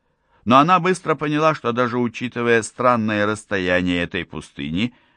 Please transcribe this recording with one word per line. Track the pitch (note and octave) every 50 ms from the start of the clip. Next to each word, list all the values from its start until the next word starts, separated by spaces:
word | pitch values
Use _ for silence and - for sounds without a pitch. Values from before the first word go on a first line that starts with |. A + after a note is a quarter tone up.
| _ _ _ _ _ _ _ _ _
но | G#2 B2 C3+
она | D3 E3+ F#3 F3+
быстро | E3 F#3 F#3 F3 - D3+ D#3+
поняла, | C3+ D#3 D3 D3+ D3+ D#3+ D#3+ D3+
что | - - A#2
даже | A#2 A#2+ B2+ A#2 A2+ B2
учитывая | B2 A#2 - - A#2 A#2+ - B2 A#2+ A#2+ A#2 A2+
странное | G#2 - - - A#2+ B2 B2 A#2 G#2+ A2 G#2+ G#2 G#2
расстояние | G#2 G#2+ G2+ - _ G#2 F#2+ F#2 F2+ F2+ F2+ F#2 F2+ F2+ F2
этой | F2 E2 - F2+ E2
пустыни — | - - D#2 D2 - _ - C#2 D2 D#2+ F2+ A2+ B2 - _ _ _ _